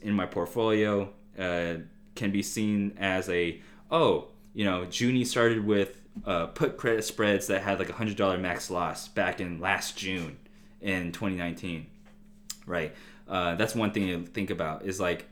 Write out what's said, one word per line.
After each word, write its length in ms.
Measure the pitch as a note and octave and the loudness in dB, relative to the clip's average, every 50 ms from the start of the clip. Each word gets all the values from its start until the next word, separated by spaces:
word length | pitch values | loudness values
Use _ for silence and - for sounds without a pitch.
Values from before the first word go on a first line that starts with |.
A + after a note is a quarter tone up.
in 120 | - G#2 G#2 | -2 0 2
my 120 | G2 F2+ | 2 2
portfolio, 880 | - - F#2+ E2+ - - A#2 A2 A2 G#2+ G#2+ G#2+ G#2 G2+ G2+ G2 G2 - - - - - | 0 -2 -2 -2 -2 0 2 2 4 4 4 4 4 2 2 0 -2 -8 -16 -20 -14 -8
uh, 380 | G2 F#2 F2+ F2 F2 E2+ E2+ E2+ E2 F2 - - - - - - | -4 -2 -2 0 0 0 -2 -4 -6 -8 -12 -16 -20 -20 -14 -8
can 160 | - A2 G2+ | -4 -2 0
be 100 | G2 G2 | 0 0
seen 540 | G2 - - A2+ G#2+ G#2 G#2 G2+ G2+ G2+ - | 0 -2 -2 0 0 2 2 2 0 0 -2
as 300 | F2 G2 F#2+ F#2 F#2 F2+ F#2 | -2 0 0 0 0 0 0
a, 320 | F2 F2 F2 E2+ E2 - - - - - - - | 2 2 2 0 -2 -6 -12 -20 -20 -14 -4 0
"Oh, 380 | D3+ E3 D3+ A2 E2+ D2 - - - - - - - | 4 4 6 6 4 2 0 -6 -18 -20 -20 -10 -2
you 100 | A2 G#2 | 0 2
know, 240 | G2 F2+ F2+ F2+ E2+ | 2 2 0 -2 -4
Junie 360 | - - B2 A#2+ B2+ B2+ A#2+ | -2 0 2 4 4 4 2
started 400 | B2 - B2 A#2 A#2 A2+ A2 G2+ | 2 4 4 6 6 6 4 4
with, 360 | G#2+ G#2 G2+ G2 - - - - - - - - | 4 4 4 4 2 -2 -16 -18 -16 -14 -8 -4
uh, 220 | G#2 F#2 E2+ E2 | 0 0 0 0
put 300 | - - - - - - | -2 -2 0 0 0 0
credit 260 | - - A#2+ A2+ A2 - | 0 0 0 2 2 0
spreads 440 | - - - G#2+ G#2 G2+ G2 - | -2 0 2 2 4 4 2 2
that 140 | - G2 F#2+ G2+ | 2 0 0 2
had, 140 | G2+ G2 | 0 0
like, 120 | F#2 - - | 0 0 -4
a 40 | - | -4
hundred 220 | - A2 G#2+ G2+ | -4 -4 -2 0
dollar 220 | G#2 G2 F#2+ F#2 | 2 2 2 2
max 320 | F2+ F#2 F2+ F2 - - - | 2 0 -2 -2 -4 -4 -4
loss 400 | F#2 F2 F2 D#2 D#2 - - - | -2 0 0 -2 -4 -6 -8 -6
back 320 | - G#2+ F#2 F2+ F2+ - | -2 0 0 0 0 -2
in 180 | F#2 F2 E2+ D#2+ | -4 -6 -6 -2
last 380 | F2 G2 F#2+ F2 - - - | 0 0 0 0 -2 -6 -8
June 400 | - G2 F#2 F#2+ F2+ E2 D2 C#2+ - - - - - - - - - | -6 -4 -4 -4 -4 -4 -6 -10 -14 -20 -20 -20 -20 -20 -20 -16 -8
in 320 | - G2 F#2+ F2+ F2 E2+ | -4 -2 -2 -2 -2 -4
twenty 240 | E2+ - G#2+ G2 F#2 | -6 -4 -4 -2 -2
nineteen," 520 | F2 F2 F2 E2 - - F2 E2 D#2 D#2 - - - - - - - - - - - - - - - - | -2 -4 -6 -6 -6 -8 -8 -8 -8 -10 -14 -18 -20 -20 -20 -20 -20 -20 -20 -20 -20 -16 -16 -16 -12 -8
right? 300 | E2 F2 E2+ D#2 D2+ - - - - - - - | -4 -2 -2 -2 -4 -8 -12 -20 -20 -20 -18 -8
Uh, 280 | - F#2+ F#2 F2+ F2 E2+ | -4 -2 0 0 0 2
that's 200 | F2+ A2 G#2+ A#2 | 0 0 0 2
one 160 | A#2 G#2+ G2+ | 0 0 2
thing 160 | - A2 F#2+ | 2 0 0
to 240 | F#2 F2 E2+ F2 - | 0 -2 -4 -4 -6
think 180 | - A2 G2 F#2 | -4 -4 -2 -2
about 360 | F2+ E2+ E2 D#2 D#2 - - | -2 -2 -2 -4 -4 -4 -4
is, 160 | F#2+ F2+ F#2+ | -4 -2 0
like, 240 | F#2 F2 F2 - - - | 0 0 0 -2 -6 -14